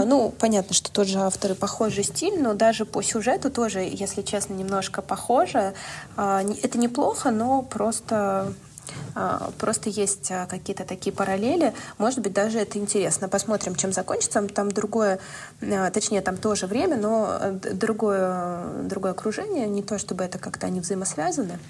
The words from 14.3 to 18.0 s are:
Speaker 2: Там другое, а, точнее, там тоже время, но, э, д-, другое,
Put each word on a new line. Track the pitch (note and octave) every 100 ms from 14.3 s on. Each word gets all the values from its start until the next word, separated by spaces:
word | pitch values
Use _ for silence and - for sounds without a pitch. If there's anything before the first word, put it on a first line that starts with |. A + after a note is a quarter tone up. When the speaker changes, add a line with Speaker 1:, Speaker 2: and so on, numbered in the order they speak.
| A3+ G3+
Speaker 2:
Там | A3 G3+
другое, | G3+ G#3 A3+ G#3 F#3+ - - - -
а, | G3+ G3 F#3
точнее, | G#3 - G3+
там | F#3+ F3+
тоже | A3 G3+ F#3
время, | A3 F#4 B3+
но, | G#3 A3+ G#3 -
э, | G3 F#3+
д-, | -
другое, | F#3+ A3 A3